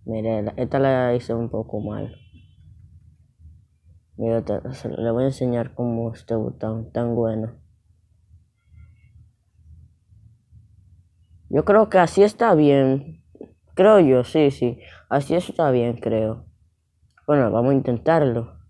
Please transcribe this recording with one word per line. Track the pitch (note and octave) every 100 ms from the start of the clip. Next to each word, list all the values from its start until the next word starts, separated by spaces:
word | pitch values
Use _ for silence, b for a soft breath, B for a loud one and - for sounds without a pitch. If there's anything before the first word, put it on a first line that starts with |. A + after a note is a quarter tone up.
| -
Mire, | A2 A2 A2
la, | G#2+ -
esta | B2 C#3
la | C3+ C3 B2
hice | A#2+ -
un | A#2 A#2
poco | A2 A2+ A2
mal. | G#2+ G#2+ A2 - - - - _ - - - - - _ _ _ - - _ _ _ - _ -
Mira, | A2+ A2+
te, | - G#2 -
se, | C3 A2+
le | - A#2
voy | A2+
a | C3+
enseñar | C3 B2+ A#2+ A2+
cómo | - B2 A#2 A#2
este | A2+ - A2+
botón | A#2 B2+ A2 A2 A2+
tan | A#2+ A#2+ A#2
bueno. | A2+ A2 A2 - _ _ _ _ _ _ _ - _ _ _ - - _ _ - _ _ _ _ - - - _ _ - - _ _ - _ _ _ - _ _ _ - -
Yo | C#3
creo | D#3 G#3 G#3+
que | F#3+
así | E3+ -
está | G3+ - A#3
bien. | E3+ D3 C#3 C3 C3+ C#3 D#3+ _ - - _ _
Creo | - G3 G#3+
yo, | D#3 C3
sí, | A#2+ D#3+ C#3+
sí. | C3+ B2 B2 B B B
Así | C#3 C#3
está | E3 F3+ - D3+
bien, | B2+ A#2+ A#2
creo. | A2+ A2 A2 A2+ - _ _ _ _ _ _ _ -
Bueno, | D3 A#2
vamos | G#2+ B2
a |
intentarlo. | C#3 B2 A#2 - E3 C#3 A#2 A#2+ - -